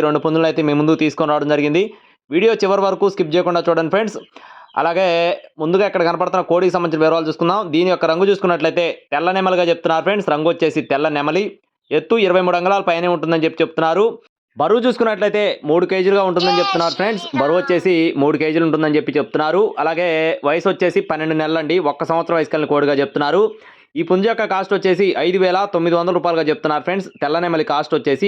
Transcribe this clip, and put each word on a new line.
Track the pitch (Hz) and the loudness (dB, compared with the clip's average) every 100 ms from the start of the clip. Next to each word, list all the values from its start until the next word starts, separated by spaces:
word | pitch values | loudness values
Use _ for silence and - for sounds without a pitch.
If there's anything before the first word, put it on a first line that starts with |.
రెండు | 151 151 160 | 2 0 0
పుంజులను | 160 160 | 0 0
అయితే | 160 151 | 0 0
మీ | 147 | 2
ముందు | 151 156 | 2 2
తీసుకొని | 151 139 156 | 0 0 0
రావడం | 151 147 | 0 0
జరిగింది. | 147 147 160 214 - _ _ - | 0 2 0 -2 -6 _ _ -4
వీడియో | 151 220 220 | 0 2 2
చివరి | 196 196 196 | 0 2 0
వరకు | 190 196 | 0 0
స్కిప్ | 196 165 165 | 0 -2 0
చేయకుండా | 180 170 160 | 0 0 0
చూడండి | 165 165 196 | 0 0 0
ఫ్రెండ్స్. | 220 165 - - - - - - | -2 -8 -16 -20 -20 -20 -10 -4
అలాగే | 156 170 190 170 170 - - - | -2 0 0 2 0 -2 -10 -8
ముందుగా | 156 185 202 | 0 2 2
ఇక్కడ | 185 170 | 0 0
కనపడుతున్న | 170 180 180 170 | 0 -2 -2 0
కోడికి | 170 180 175 | 2 2 0
సంబంధించిన | 170 156 156 | -2 2 2
వివరాలు | 165 160 | 2 -2
చూసుకుందాం. | 151 170 196 185 151 | -2 0 0 -2 0
దీని | 185 175 | 0 0
యొక్క | 165 | 0
రంగు | 165 196 | 0 2
చూసుకున్నట్లయితే | 196 190 170 160 165 170 - - 143 | 2 0 0 0 0 -2 -4 -6 -2
తెల్ల | 170 190 | 0 0
నెమలిగా | 185 180 170 | 0 2 2
చెప్తున్నారు | 170 165 160 156 | 0 0 0 0
ఫ్రెండ్స్. | 208 185 147 | 0 0 0
రంగు | 156 | 0
వచ్చేసి | 165 160 143 131 | 0 0 0 -2
తెల్ల | 139 156 147 | 0 0 -2
నెమలి. | 147 170 202 - _ _ - | -2 -2 -4 -8 _ _ -4
ఎత్తు | 147 156 233 190 | -2 0 2 4
ఇరవై | 180 185 | 2 2
మూడు | 175 | 0
అంగుళాల | 180 196 185 | 2 0 0
పైనే | 170 175 170 | 0 0 -2
ఉంటుందని | 160 165 160 | 0 0 0
చెప్పి | 160 160 | -2 -4
చెప్తున్నారు. | - 160 170 226 226 _ _ _ 113 | 0 0 2 0 -2 _ _ _ -4
బరువు | 151 226 | 0 2
చూసుకున్నట్లయితే | 240 226 226 208 208 208 208 - 151 | 2 0 -2 0 -2 0 -2 -2 0
మూడు | 165 180 | 0 2
కేజీలుగా | 190 185 196 190 | 0 2 2 2
ఉంటుందని | 175 180 202 | 0 2 2
చెప్తున్నారు | 180 180 170 156 | 0 0 -2 -2
ఫ్రెండ్స్. | 196 214 - - | -4 -4 -6 -2
బరువు | 143 175 | 0 0
వచ్చేసి | 180 175 190 170 165 - | 2 0 2 2 2 2
మూడు | 139 147 | 0 0
కేజీలు | 156 156 165 | 0 0 0
ఉంటుందని | 151 156 151 | 0 0 0
చెప్పి | 147 143 | 0 -2
చెప్తున్నారు. | 139 147 156 175 220 - | -2 -2 0 0 0 0
అలాగే | 151 165 175 160 160 165 143 | -4 -2 -2 0 -2 -2 -2
వయసు | 165 190 | 0 -2
వచ్చేసి | 165 180 196 190 | 0 0 0 -2
పన్నెండు | 156 156 156 | -4 -2 -2
నెలలండి. | 156 160 151 175 151 | -2 -2 0 0 0
ఒక్క | 143 160 | -4 -2
సంవత్సరం | 165 165 170 | -2 0 -2
వయసు | 156 | -2
కలిగిన | 156 151 | -2 0
కోడిగా | 143 143 143 | 0 0 0
చెప్తున్నారు. | 139 156 147 170 214 214 - - _ 147 | -2 -2 0 2 0 -2 -20 -20 _ -6
ఈ | 165 | -2
పుంజు | 185 208 | 0 0
యొక్క | 220 214 | -2 -2
కాస్ట్ | 190 190 196 | -4 -2 0
వచ్చేసి | 190 175 196 151 160 | 0 2 2 0 0
ఐదు | 185 | 2
వేల | 185 185 202 | 2 0 0
తొమ్మిది | 175 170 170 | 0 0 0
వందల | 175 180 | 0 0
రూపాయలుగా | 175 165 151 | 0 0 0
చెప్తున్నారు | 143 156 151 143 | -2 -2 -2 -2
ఫ్రెండ్స్. | 196 190 - | -6 -6 -6
తెల్ల | 143 160 | -4 -2
నెమలి | 175 165 151 | -2 -2 -2
కాస్ట్ | 147 156 156 | -2 -2 -2
వచ్చేసి | 127 135 | 0 0